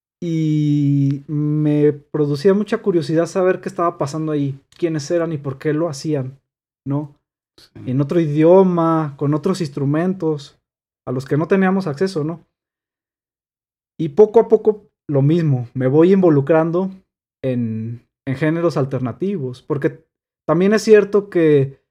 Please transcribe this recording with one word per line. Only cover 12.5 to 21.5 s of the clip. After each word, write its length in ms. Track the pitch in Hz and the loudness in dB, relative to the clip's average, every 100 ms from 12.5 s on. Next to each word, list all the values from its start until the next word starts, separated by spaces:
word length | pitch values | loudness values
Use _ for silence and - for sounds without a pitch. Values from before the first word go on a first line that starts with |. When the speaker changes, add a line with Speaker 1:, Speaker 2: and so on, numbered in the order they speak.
| _ _ _ _ _ _ _ _ _ _ _ _ _ _ - | _ _ _ _ _ _ _ _ _ _ _ _ _ _ -8
Speaker 1:
Y 120 | 160 | -4
poco 300 | 143 208 226 | 4 4 4
a 80 | 220 | 2
poco 420 | 214 214 202 _ _ - | 2 2 -2 _ _ -4
lo 140 | 143 | 0
mismo, 460 | 139 170 160 127 117 | 2 2 2 -2 -4
me 140 | 131 127 | -4 0
voy 260 | 143 175 | 4 4
involucrando 800 | 196 180 147 139 160 165 170 190 190 _ _ _ _ | 6 4 4 2 2 2 -2 -4 -8 _ _ _ _
en, 640 | 131 123 117 110 113 117 _ _ - | -6 -4 -4 -6 -8 -12 _ _ -8
en 100 | 135 | -4
géneros 400 | 156 165 170 151 | -2 0 -2 -2
alternativos, 880 | 135 131 120 - 190 202 127 123 | -2 -4 -6 -4 -4 -4 -6 -10
porque 420 | - 143 156 - _ _ _ _ - | -6 -2 -4 -4 _ _ _ _ -2
también 240 | 160 190 | 2 4
es 100 | 214 | 2
cierto 480 | 214 214 196 208 202 | 6 6 6 0 0
que, 500 | 175 160 | 2 4